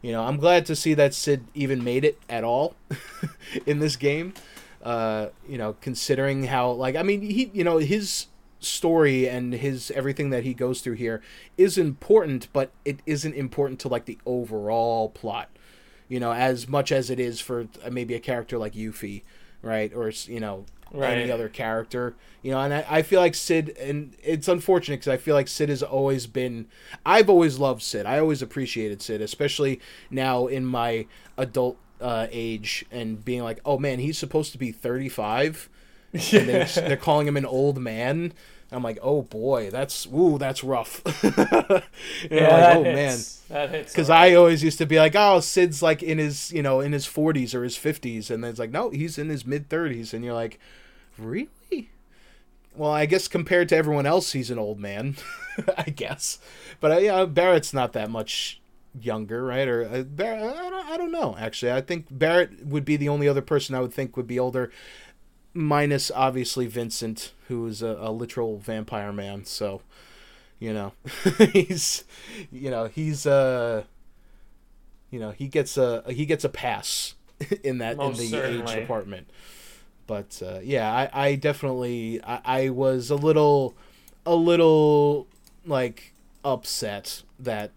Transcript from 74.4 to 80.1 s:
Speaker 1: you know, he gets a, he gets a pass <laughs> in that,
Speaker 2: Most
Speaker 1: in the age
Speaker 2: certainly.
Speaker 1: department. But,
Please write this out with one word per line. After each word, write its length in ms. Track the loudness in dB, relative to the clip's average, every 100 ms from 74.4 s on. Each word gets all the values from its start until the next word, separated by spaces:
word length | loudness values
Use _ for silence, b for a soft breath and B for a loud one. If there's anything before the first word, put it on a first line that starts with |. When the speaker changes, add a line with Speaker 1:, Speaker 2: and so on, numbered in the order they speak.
| -20 -20 _ -20 -20 -20 _
Speaker 1:
you 100 | -12
know, 100 | -10
he 180 | -10 -2
gets 280 | -2 -2 0
a, 260 | 0 0 -6
he 180 | -6 -2
gets 180 | 0
a 40 | -2
pass 640 | -4 -6 -4 -6 -6 -8 -12 _ _
<laughs> 240 | -6 -4
in 160 | -4 -4
that, 180 | -6 -4
Speaker 2:
Most 240 | -4 -4
Speaker 1:
in 100 | -6
the 60 | -4
age 240 | -4 -4
Speaker 2:
certainly. 140 | -6
Speaker 1:
department. 540 | -6 -4 -6 -6 -14 -18 b b b b b b _
But, 360 | -10